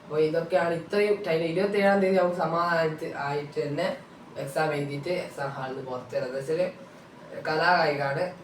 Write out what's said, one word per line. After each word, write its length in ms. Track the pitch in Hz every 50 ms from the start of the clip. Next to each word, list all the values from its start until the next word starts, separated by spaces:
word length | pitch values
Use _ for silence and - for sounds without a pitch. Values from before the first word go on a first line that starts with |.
| -
അപ്പൊ 140 | - 151 156 156
ഇതൊക്കെയാണ് 460 | 156 160 170 165 - 185 180 170 170 170 160
ഇത്രയും 360 | 160 - - 202 208 208 202 196 -
ടൈം. 160 | 180 160 165 170 165 165
ഇരുപത്തേഴാം 460 | 180 196 202 202 202 196 196 202 202 190
തീയതി 140 | 185 190 185
നമുക്ക് 180 | 180 175 175 180 165
സമാധാനത്തിൽ 680 | 160 165 170 170 170 170 165 165 156 156 160 170 151 - - 143
ആയിട്ട് 320 | 143 143 147 147 147 - 151 147
തന്നെ 240 | 147 143 147 175 196 - - - - - - - - - -
എക്സാം 280 | 139 143 - 160 156 151 151
എഴുതിയിട്ട് 380 | 143 143 143 143 143 - 175 180 170 -
എക്സാം 240 | - - - 139 139 139
ഹാളിൽ 180 | 135 135 131 135
നിന്ന് 140 | 135 127 127
പുറത്തു 240 | 127 123 123 - 139
വരാം. 120 | 139 135 127
എന്താ 100 | 127 135
വെച്ചാല് 280 | 135 156 156 165 180 190 - - - - - - - - - - - - - - -
കലാകായികമാണ് 760 | - 156 160 165 175 180 170 160 147 143 143 143 139 139 160 180 180 - -